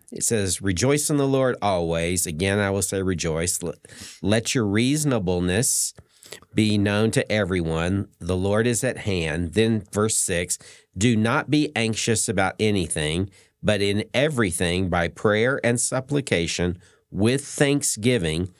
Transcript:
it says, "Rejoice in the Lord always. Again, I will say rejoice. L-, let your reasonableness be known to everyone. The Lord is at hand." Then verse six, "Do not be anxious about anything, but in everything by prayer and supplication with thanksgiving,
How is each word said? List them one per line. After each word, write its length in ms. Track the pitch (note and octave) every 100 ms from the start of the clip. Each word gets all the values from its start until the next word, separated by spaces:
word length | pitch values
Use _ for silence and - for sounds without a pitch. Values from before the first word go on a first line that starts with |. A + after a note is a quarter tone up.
| -
it 140 | -
says, 380 | - A2+ F#2+ E2+
"Rejoice 480 | G2 F2+ B2+ D3 -
in 80 | D3
the 100 | C#3
Lord 300 | C3+ C3 A#2+
always. 640 | G2+ F#2 E2+ E2 E2+ F2+ -
Again, 340 | D#2 G2 G2+
I 100 | G2+
will 120 | G2
say 200 | F#2 G2
rejoice. 600 | F#2+ F2 E2 D#2+ F2+ -
L-, 120 | E2+ - - - - -
let 340 | F#2+ G#2+ A2+ C3+
your 100 | G#2
reasonableness 1300 | G2+ B2 D3+ D3+ A#2+ F2+ F2+ F2+ F#2 - - - - - _ - - - -
be 220 | G#2+ G#2
known 340 | G2+ G#2 A2
to 180 | A#2+ -
everyone. 800 | G#2+ G2 F#2+ E2 D#2+ E2+ G2 G#2 _
The 180 | E2+ F#2
Lord 280 | G2 G#2 A#2
is 180 | A#2 C3
at 140 | -
hand." 520 | - F#2+ D#2+ D#2 E2+
Then 300 | E2+ A2+ A2 -
verse 240 | G2+ G#2+ -
six, 420 | - F2 F2+ - - - _ -
"Do 200 | A2+ A2
not 320 | A2 C#3 -
be 240 | D3+ D3+ A2+
anxious 540 | A2+ G#2+ - A2 -
about 260 | F#2+ F#2 -
anything, 720 | G#2+ G2+ E2 - D2+ D#2+ F#2+ - _ _
but 200 | F2+ G#2
in 240 | G2+ G2+ -
everything 760 | A#2 D3 C3+ G#2 E2 F2+ F2+ F#2
by 200 | F2 E2+
prayer 500 | - G#2+ G#2 A#2+ C3+
and 160 | A#2 A#2+
supplication 1000 | - B2+ B2+ C#3+ C3+ F2+ E2 - F2 F2 - _ _
with 340 | F2+ G#2+ C3+ -
thanksgiving, 1080 | - C#3+ C#3+ - - A2 B2 E2 D#2 - -